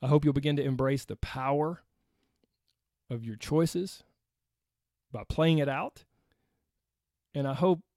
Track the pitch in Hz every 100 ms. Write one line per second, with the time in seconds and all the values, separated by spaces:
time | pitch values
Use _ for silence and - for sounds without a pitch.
0 | 131 147 147 139 147 143 135 127 131 139
1 | - - - 131 135 143 156 175 _ _
2 | _ _ _ _ _ _ _ _ _ _
3 | _ 120 113 107 - 151 170 175 185 -
4 | _ _ _ _ _ _ _ _ _ _
5 | _ 107 - - 165 160 139 135 247 -
6 | _ _ _ _ _ _ _ _ _ _
7 | _ _ _ 143 139 131 180 175 -